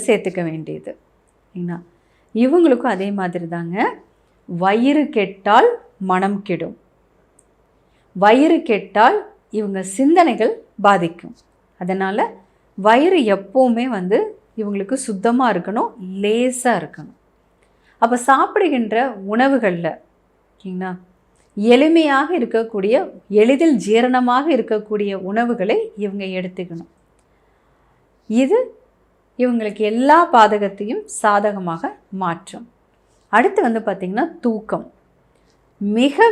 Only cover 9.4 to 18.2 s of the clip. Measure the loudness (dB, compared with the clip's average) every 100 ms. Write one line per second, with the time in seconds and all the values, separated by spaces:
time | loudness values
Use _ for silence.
9.4 | _ -8 -6 -6 -8 0 2 4 4 2
10.4 | -2 -2 -10 0 2 2 0 -6 -18 -20
11.4 | _ _ _ _ -6 -4 -2 -2 -4 -6
12.4 | _ _ _ -2 2 4 4 2 2 0
13.4 | -2 0 2 2 -2 -4 0 0 -2 -8
14.4 | _ -8 -6 -4 -4 -6 -6 -4 -2 0
15.4 | 0 -2 -4 -4 -4 -6 -14 -6 -2 0
16.4 | -2 -2 -2 -2 -4 -16 -20 -20 _ _
17.4 | _ _ _ _ _ _ 0 0